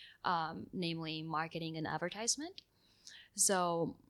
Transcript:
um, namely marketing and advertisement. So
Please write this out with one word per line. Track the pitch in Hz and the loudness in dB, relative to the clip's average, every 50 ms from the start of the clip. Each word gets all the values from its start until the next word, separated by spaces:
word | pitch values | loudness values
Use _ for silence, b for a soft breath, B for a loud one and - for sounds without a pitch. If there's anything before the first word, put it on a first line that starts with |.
| B B B B - | B B B B 0
um, | - 180 165 160 156 165 165 - - | 2 2 2 2 0 -4 -6 -8 -6
namely | - 185 175 165 165 165 160 156 156 160 | -4 -2 0 0 0 -2 -2 -4 -4 -4
marketing | 160 165 156 151 160 165 - 165 165 160 160 | -4 -2 0 0 0 0 -2 -4 -4 -4 -2
and | 160 160 | -2 -2
advertisement. | 98 151 160 175 180 - 202 226 233 - 277 302 359 392 - - _ B B B B B B B B B B B B B | -2 -2 -2 -2 -4 -4 -2 0 0 0 0 -2 -10 -10 -14 -20 _ B B B B B B B B B B B B B
So | 202 - - 196 180 175 175 170 165 165 - - - - | 2 4 6 6 6 6 4 4 4 2 0 -2 -6 -14